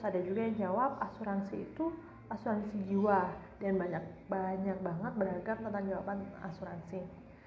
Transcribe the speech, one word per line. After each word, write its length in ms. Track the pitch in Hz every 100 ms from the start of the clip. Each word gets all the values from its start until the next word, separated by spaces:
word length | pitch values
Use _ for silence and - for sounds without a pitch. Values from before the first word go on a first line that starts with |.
| 214
ada 160 | 185
juga 240 | 180 196 226
yang 240 | 214 185
jawab, 320 | 196 262 -
"Asuransi 640 | 208 - 214 196 196 202 -
itu 320 | - 320 339 - - -
asuransi 480 | 220 247 214 208 208 190
jiwa." 400 | 196 208 196 180 - - -
Dan 240 | 196 190
banyak, 480 | 180 165 165 - -
banyak 480 | 190 185 190 196 190 185
banget 280 | 165 220 240
beragam 400 | 190 180 202 220 220
tentang 180 | 202 196
jawaban 400 | 185 - 202 196 - 190
asuransi. 800 | - 185 175 160 190 175 - - -